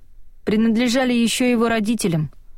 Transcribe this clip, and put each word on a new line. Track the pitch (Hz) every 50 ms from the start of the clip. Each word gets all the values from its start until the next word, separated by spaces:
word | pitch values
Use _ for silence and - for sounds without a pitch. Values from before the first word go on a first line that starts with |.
| - - - - - - - - -
принадлежали | - 214 214 226 226 214 226 254 240 226 269 262 247
ещё | 247 233 233 208 - - 254
его | 247 247 220 233 233
родителям. | 226 226 202 214 240 - - 190 165 156 156 - - - - - -